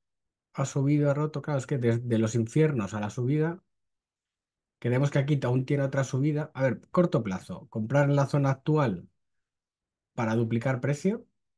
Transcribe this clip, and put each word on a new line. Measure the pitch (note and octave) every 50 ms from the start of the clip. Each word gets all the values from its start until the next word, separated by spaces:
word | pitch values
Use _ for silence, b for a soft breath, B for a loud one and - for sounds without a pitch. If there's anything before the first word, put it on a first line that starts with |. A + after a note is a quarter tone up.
| _ _ _ _ _ _ _ _ _ _ -
ha | - C#3
subido, | - - C#3+ C3+ C#3 D3 D3 C#3+ C#3+
ha | C#3
roto. | C#3+ D3+ D3+ - C#3+
Claro, | C#3 - D3 C3+
es | B2
que | - D3+ C3
desde | A#2+ A#2 A#2 A#2 B2 A#2+ A#2 A2
los | A2 A2 A#2
infiernos | B2 A2+ A2+ - D3 D#3 D#3 C#3+ A#2+ G2+ F#2+ A2
a | G#2+
la | G#2 G#2+
subida, | - - B2 B2 D3 D3+ D#3 E3 E3+ F#3+ - _ _ _ _ _ _ _ _ _ _ _ _ _ _ _ _ _ _ _ _ _ _ _
creemos | - A#2+ B2 B2+ C#3+ C#3+
que | - D3
aquí | C3+ C#3+ D#3 C3+ -
aún | B2 B2 C3 C3
tiene | - D3 C#3 C#3
otra | C3+ C3+ C#3 C3
subida. | B2+ - C3 C#3 D3+ D3 D3 D3+ -
A | - - C3+
ver, | C3 A2 - - -
corto | - F3+ F3 F3 - C3+
plazo, | A2 G2 F#2 F#2 - - F2+ - - -
comprar | - A#2 A2 A2 C3+ C#3+ C#3+ C#3
en | C#3+
la | C#3+ C#3
zona | - - D3 C#3 C3+
actual | C3+ - - - D3+ D#3 C#3+ A2+ F#2+ E2+ - - _ _ _ _ _ _ _ _ _ _ _ _ _ _ _ _ _ _ _ _ _
para | - A#2 A2+ A2+
duplicar | A#2 A#2 A2+ A#2 A#2 A2+ C3+ C3 B2
precio, | - B2+ C#3+ - - F#3+ A3 B3 - _ _ _ _ _ _